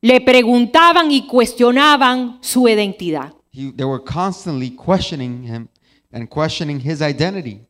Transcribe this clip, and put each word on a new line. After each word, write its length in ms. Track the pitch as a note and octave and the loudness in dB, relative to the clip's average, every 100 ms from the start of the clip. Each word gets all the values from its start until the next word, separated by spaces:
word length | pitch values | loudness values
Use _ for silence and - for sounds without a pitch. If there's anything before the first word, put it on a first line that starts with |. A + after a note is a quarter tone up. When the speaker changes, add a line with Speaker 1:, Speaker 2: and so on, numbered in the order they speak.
Speaker 1:
le 200 | A#3 B3+ | 4 4
preguntaban 880 | B3+ B3+ A#3 B3 A#3+ D#4+ E4+ E4+ D#4+ | 6 4 4 2 2 4 6 4 2
y 140 | C#4 - | 0 0
cuestionaban 1120 | B3 A#3 - A#3+ B3 D4 C#4+ B3+ B3+ B3 A#3 | 0 0 2 2 4 4 4 2 0 -4 -10
su 280 | - B3 B3 | -4 2 2
identidad. 640 | G#3+ G#3 F#3 F3 D3+ C3+ _ _ | 2 0 -4 -6 -6 -8 _ _
Speaker 2:
he, 200 | C3 C3+ | -14 -14
they 140 | - C3 | -6 -6
were 180 | B2+ | -6
constantly 680 | - D3+ F#3+ F#3 - C#3+ B2+ | -8 -6 -4 -6 -8 -8 -8
questioning 720 | B2+ - F#3 - D#3 B2+ B2 | -10 -2 -2 -2 -8 -10 -10
him 240 | B2 A2+ A#2 _ _ _ _ | -12 -12 -14 _ _ _ _
and 180 | A2+ A#2 | -14 -10
questioning 500 | - D#3 - D#3 C#3+ | -6 -6 -4 -8 -6
his 220 | C3 D#3 | -6 -4
identity. 600 | D3+ C3 E3 G3+ C3+ G2+ _ | -4 -2 -4 -4 -12 -14 _